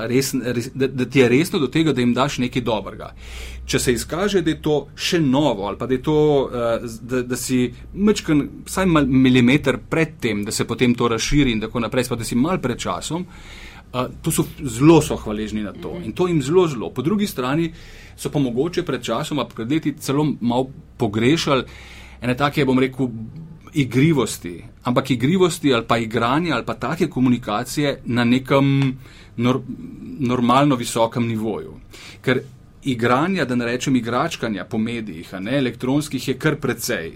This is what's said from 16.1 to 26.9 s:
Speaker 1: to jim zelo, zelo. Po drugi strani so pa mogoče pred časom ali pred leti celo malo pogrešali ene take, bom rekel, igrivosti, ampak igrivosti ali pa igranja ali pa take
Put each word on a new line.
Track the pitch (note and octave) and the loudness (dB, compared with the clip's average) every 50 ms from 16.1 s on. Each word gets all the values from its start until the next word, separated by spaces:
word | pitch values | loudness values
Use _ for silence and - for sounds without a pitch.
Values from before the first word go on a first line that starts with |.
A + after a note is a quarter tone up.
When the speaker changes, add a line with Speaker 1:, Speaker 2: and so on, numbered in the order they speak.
| - | -4
Speaker 1:
to | - F3+ | -2 0
jim | F3+ E3+ D#3 B2+ | 0 2 0 0
zelo, | C3+ E3 F#3+ F3+ | 4 4 4 4
zelo. | E3 C#3+ A2+ F#2+ E2+ | 4 0 -4 -6 -6
Po | - - B2 | -6 -4 -2
drugi | D#3+ G#3 G3+ G#3 | 0 0 0 0
strani | G3+ - - B2 B2+ C#3 D#3+ E3+ E3 E3+ - - - - - - - - | -2 -2 -4 -2 0 0 0 0 -2 -4 -10 -16 -20 -20 -20 -20 -20 -18
so | - - C#3+ | -10 -10 -4
pa | D3 D3 | -2 0
mogoče | C#3 B2 A2+ A#2+ D3 F3 F3 F3 E3 | 0 0 0 0 -2 0 0 -2 -2
pred | - C3+ A#2 G#2 | -2 -4 -4 -4
časom | - A2+ A#2+ D3+ - D#3 C#3 | -4 -4 -4 -4 -4 -4 -4
ali | A#2 - | -4 -4
pred | - - A2+ | -6 -8 -4
leti | A#2 D3 D#3+ - D#3 C3 | -2 -2 0 0 -2 -4
celo | - - - C3 C#3+ D#3 D3 A#2+ - | -4 -4 -2 0 2 2 0 0 0
malo | - A#2+ A#2 B2+ C3+ C3+ - - - - - | -2 0 0 0 0 -2 -6 -14 -20 -20 -4
pogrešali | - B2 A2 G2+ A2 A2+ B2+ D#3+ D#3+ - E3 C#3+ B2+ - - - - - - - - - - - - | -2 -2 0 0 2 4 4 4 4 2 2 2 0 0 -2 -10 -18 -20 -20 -20 -20 -20 -20 -16 -6
ene | - B2 B2+ | -4 -2 0
take, | B2+ C#3+ C#3+ C#3 D#3 C#3 | 2 0 0 2 2 2
bom | C3 C3 B2+ | 4 4 4
rekel, | C3 B2+ B2+ - C3+ B2 A2 A2+ A2 - - - - - - - - - | 2 2 0 -2 -4 -4 -4 -8 -10 -12 -12 -16 -16 -18 -18 -20 -20 -6
igrivosti, | - D3+ C3+ A2+ G2+ C3 C#3+ E3 D#3+ C3+ A2+ G#2+ - - - F2 F2 E2+ - - - - | -2 0 0 2 4 4 4 4 4 4 2 0 -4 -8 -10 -12 -12 -12 -14 -18 -20 -8
ampak | - B2+ B2 C3+ C3 C3 | -4 0 0 0 2 4
igrivosti | C3+ A2 A#2 C#3 F3+ F#3+ F#3 E3+ E3+ - - C#3 | 2 4 4 4 4 4 4 4 2 2 2 4
ali | B2 A2+ A2+ | 4 4 2
pa | - - | 2 0
igranja | A#2 A#2 A2 A2 A#2 A2+ A#2+ C3 D3+ F3 E3+ C#3 | 0 0 0 0 0 2 2 2 2 0 0 -2
ali | A#2 A2 | -2 -2
pa | - A2+ | -4 -6
take | - - A#2+ | -4 -4 -6